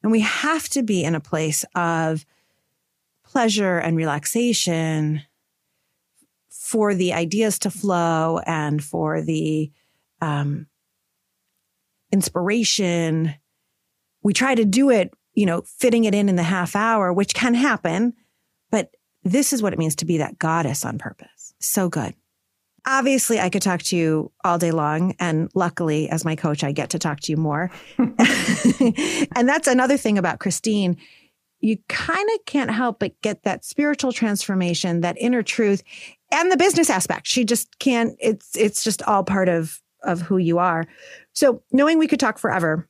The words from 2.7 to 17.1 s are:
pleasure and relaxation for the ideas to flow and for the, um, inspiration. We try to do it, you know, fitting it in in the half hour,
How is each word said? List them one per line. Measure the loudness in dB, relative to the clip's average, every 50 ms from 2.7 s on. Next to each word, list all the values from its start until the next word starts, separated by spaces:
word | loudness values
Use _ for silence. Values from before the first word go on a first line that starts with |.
| _ _ _ _ _ _ _ _ _ _ _
pleasure | _ _ 0 2 2 2 0 0 0 0 0
and | 0 0 0
relaxation | 0 0 -2 -2 -4 -4 -4 -2 0 0 2 0 0 0 0 0 0 0 0 0 -2 -2 -2 -2 -4 -6 _ _ _ _ _ _ _ _ _ _ _ _ _ _ _ _ _ _ _ _ _ _ _ _ _
for | -20 -14 -10 -4 0 0 2 2 2
the | 2 0 0
ideas | 0 -2 -2 -2 0 0 0 0 0 -2
to | -4 -6
flow | -6 -4 -2 0 0 2 2 2 2 0 0 0 -2 -2 -2
and | -4 -4 -2 -2 -2 -2 -4 -4
for | -6 -4 -4 -2 -2 -2 -2
the, | -2 -2 -2 -2 -2 -2 -2 -2 -4 -6 _ _ _ _ _ _ _ _ _ _
um, | -4 -4 -2 -2 -2 -4 -4 -6 -8 _ _ _ _ _ _ _ _ _ _ _ _ _ _ _ _ _ _ _ _ _ _ _ _ _ _ _ _ _
inspiration. | 0 0 0 0 -2 -2 -2 0 0 0 0 0 0 0 0 0 0 0 0 0 0 0 -2 -2 -4 _ _ _ _ _ _ _ _ _ _ _ _ _ _ _ _ _
We | _ 0
try | 0 2 2 2 2
to | 2 2
do | 2 4 4 4 6
it, | 4 4 2 0 _ _ _ _ _
you | 0 2
know, | 2 0 -2
fitting | -6 -10 -8 0 2 2 4 4 2
it | 2 2
in | 2 2 2
in | 2
the | 2
half | 2 0 0 0 -2 -2 -2
hour, | 0 2 2 2 2 2 2